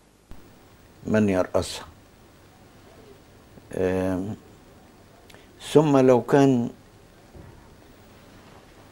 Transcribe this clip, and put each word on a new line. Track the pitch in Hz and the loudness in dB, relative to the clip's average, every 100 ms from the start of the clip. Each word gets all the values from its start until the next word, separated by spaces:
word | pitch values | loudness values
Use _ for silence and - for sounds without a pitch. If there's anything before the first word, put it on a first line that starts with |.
| _ _ _ - - - - - - - - | _ _ _ -20 -20 -20 -20 -20 -20 -16 -2
من | 107 104 | 0 0
يرأسها. | 92 90 95 87 - - - - - - - - - - - - - - - - - - - - | 0 -2 -4 -6 -12 -16 -20 -20 -20 -20 -20 -20 -20 -20 -20 -20 -20 -20 -20 -20 -20 -20 -20 -12
آم، | - 92 92 92 92 101 - - - - - - - - - - - - - - | -4 -2 -2 -2 -4 -6 -12 -16 -20 -20 -20 -20 -20 -20 -20 -20 -20 -20 -20 0
ثم | 143 151 139 | 2 4 4
لو | 131 123 | 4 2
كان | - 143 139 123 117 - - - - - - - - - - - - - - - - - - - - - - | 2 2 4 2 -4 -10 -20 -20 -20 -20 -20 -20 -20 -20 -20 -20 -20 -20 -20 -20 -20 -20 -20 -20 -20 -20 -20